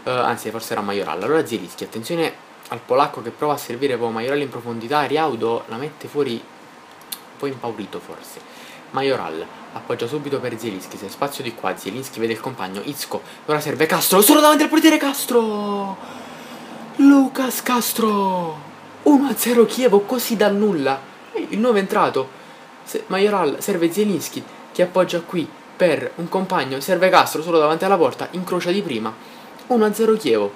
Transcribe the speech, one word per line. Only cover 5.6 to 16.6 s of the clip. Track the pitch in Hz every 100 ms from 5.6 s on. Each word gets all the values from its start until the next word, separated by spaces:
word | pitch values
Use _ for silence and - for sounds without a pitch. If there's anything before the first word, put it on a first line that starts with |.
| -
la | 113
mette | 147 151 117
fuori, | 147 139
un | 113 - - - - - - - - - -
po' | 143
impaurito | 127 117 107 95 104
forse, | - 85 - - - - - - -
Majoral | 131 139 123 87 80 85 - -
appoggia | - - 120 120
subito | 151 147 135
per | 123 113
Zielinski, | 117 92 - -
se | 98
spazio | - 139 -
di | 117
qua, | 113 95 90
Zielinski | - 117 135 -
vede | 113
il | 113
compagno, | - 123 92 95
Izco, | 135 143 - 104 - - -
ora | 151
serve | 151 123 156
Castro, | 180 - 185
solo | 214 302
davanti | 302 302
al | 302
portiere | 311 320 302
Castro, | 277 277 - 240 220 208 208 202 196 190 - - - - - -